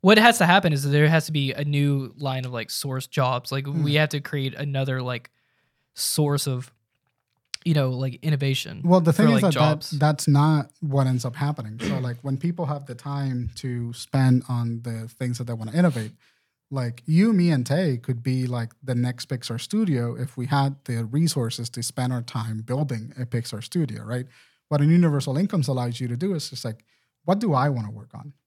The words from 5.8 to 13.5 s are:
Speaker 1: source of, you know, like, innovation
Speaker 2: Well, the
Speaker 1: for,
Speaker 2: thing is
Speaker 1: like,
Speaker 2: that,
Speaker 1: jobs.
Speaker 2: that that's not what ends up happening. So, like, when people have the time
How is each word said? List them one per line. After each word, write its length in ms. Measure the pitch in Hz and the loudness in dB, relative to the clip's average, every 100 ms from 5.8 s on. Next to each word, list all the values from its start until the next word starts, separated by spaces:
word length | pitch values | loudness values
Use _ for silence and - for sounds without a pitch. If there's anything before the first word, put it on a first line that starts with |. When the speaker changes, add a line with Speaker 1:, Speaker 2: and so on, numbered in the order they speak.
| _ | _
Speaker 1:
source 520 | - - - 147 143 139 | -8 -4 0 2 0 -2
of, 260 | 127 127 _ _ _ _ _ _ _ _ - 175 | -6 -8 _ _ _ _ _ _ _ _ -10 -2
you 80 | |
know, 160 | 151 131 | 0 0
like, 240 | 127 131 123 | -2 -8 -6
innovation 580 | 156 147 139 131 - - | -4 -2 -2 -4 -6 -4
Speaker 2:
Well, 200 | 170 185 | 4 4
the 100 | 165 | 6
Speaker 1:
for, 120 | 160 | 4
Speaker 2:
thing 40 | 220 | 6
is 140 | 226 | 6
Speaker 1:
like, 0 | |
Speaker 2:
that, 100 | 190 | 4
Speaker 1:
jobs. 380 | 147 156 151 - | 4 2 2 -2
Speaker 2:
that 80 | 147 | 0
that's 260 | 151 147 - | 2 2 4
not 440 | 143 151 156 135 _ | 6 6 4 0 _
what 260 | 156 139 131 | -2 0 2
ends 200 | 127 123 | 0 -2
up 100 | 120 | -4
happening. 420 | 143 147 110 110 | -4 -4 -8 -6
So, 180 | - 196 | -4 -2
like, 180 | 123 120 | -4 -6
when 160 | 139 135 | -6 -4
people 260 | 170 175 156 | -2 -2 -4
have 200 | 147 139 | -6 -8
the 80 | |
time 560 | 120 143 143 139 127 120 | -12 -8 -4 -4 -4 -6